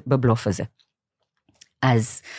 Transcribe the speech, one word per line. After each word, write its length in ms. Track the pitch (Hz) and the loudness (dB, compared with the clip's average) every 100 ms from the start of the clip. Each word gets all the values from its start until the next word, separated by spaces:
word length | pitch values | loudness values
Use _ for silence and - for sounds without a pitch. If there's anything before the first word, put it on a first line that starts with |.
| - | 2
בבלוף 400 | 135 123 113 - | 0 2 0 0
הזה. 180 | 92 107 _ _ _ _ _ _ _ _ _ _ _ | -4 -6 _ _ _ _ _ _ _ _ _ _ _
אז 400 | 127 117 110 - - | 2 2 2 -4 -8